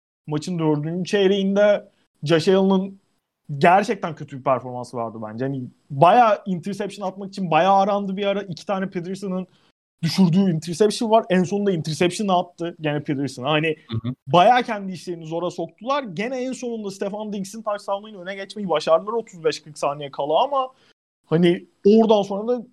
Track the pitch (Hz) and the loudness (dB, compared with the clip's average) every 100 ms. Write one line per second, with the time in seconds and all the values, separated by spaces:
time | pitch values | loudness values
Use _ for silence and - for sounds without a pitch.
0 | _ _ - 151 185 175 156 151 156 175 | _ _ -8 -6 -4 -2 0 0 -2 -6
1 | 170 208 190 202 196 196 208 196 - _ | -2 2 2 2 2 4 4 4 -2 _
2 | _ _ 147 165 175 190 190 190 196 - | _ _ 0 2 4 4 4 2 0 -12
3 | _ _ _ _ _ 143 175 190 208 202 | _ _ _ _ _ 2 6 6 4 -4
4 | 180 151 147 139 139 127 127 123 120 123 | -6 -8 -12 -6 0 0 -2 -10 -8 -6
5 | 113 113 107 110 135 139 127 _ _ 139 | -6 -8 -12 -6 -4 -4 -10 _ _ 4
6 | 170 233 226 202 196 175 196 196 196 208 | 6 8 6 2 -2 -6 -6 -6 -8 -6
7 | 185 185 196 196 180 156 185 196 196 202 | -8 -8 -12 -6 0 4 6 4 4 0
8 | 196 190 196 196 196 156 - 190 190 185 | -2 -4 -2 -4 -6 -12 -6 -6 -4 -6
9 | 170 190 202 185 185 _ _ _ _ _ | -8 -10 -6 -6 -8 _ _ _ _ _
10 | 165 190 180 180 196 160 170 160 208 208 | -4 4 4 6 2 0 -4 0 0 2
11 | 226 220 220 185 175 202 202 170 160 147 | 2 2 4 0 0 0 0 -2 -4 0
12 | 180 180 202 180 180 - 170 165 151 147 | -2 0 0 0 -2 -8 -10 -6 -4 -4
13 | 147 135 135 127 127 156 160 156 _ 110 | -4 -4 -4 -6 -2 0 0 -4 _ -8
14 | 120 127 - 170 196 247 240 208 190 180 | -6 -10 2 4 6 4 0 -6 -8 -12
15 | 185 165 156 165 175 160 165 _ 226 285 | -10 -10 -8 -6 -6 -6 -10 _ -4 -4
16 | 247 160 233 254 254 247 247 226 202 190 | -4 -8 -6 -6 -8 -8 -8 -8 -10 -8
17 | 202 208 214 202 190 226 220 202 202 202 | -8 -6 -8 -8 -10 -8 -8 -8 -6 -8
18 | 214 202 175 196 190 214 190 156 160 165 | -8 -16 -12 -12 -12 -10 -2 -2 2 0
19 | 202 233 220 175 160 147 156 147 151 147 | 0 -6 -8 -4 -4 -4 -12 -6 -6 -4
20 | 139 143 143 165 269 277 - _ _ _ | -10 -6 0 2 2 0 -4 _ _ _
21 | _ _ - 160 175 185 - _ 202 220 | _ _ -2 2 2 2 -4 _ 6 6
22 | 220 214 196 202 226 247 - | 6 4 2 -6 -4 -4 -6